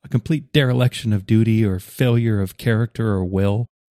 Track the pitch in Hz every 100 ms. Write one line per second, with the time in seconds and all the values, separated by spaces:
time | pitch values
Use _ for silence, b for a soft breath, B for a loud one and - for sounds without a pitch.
0 | - 123 - 160 - 151 131 123 123 -
1 | 117 104 95 110 113 110 107 92 - -
2 | 127 120 117 104 95 - - 110 113 -
3 | 113 98 90 95 101 104 117 _ _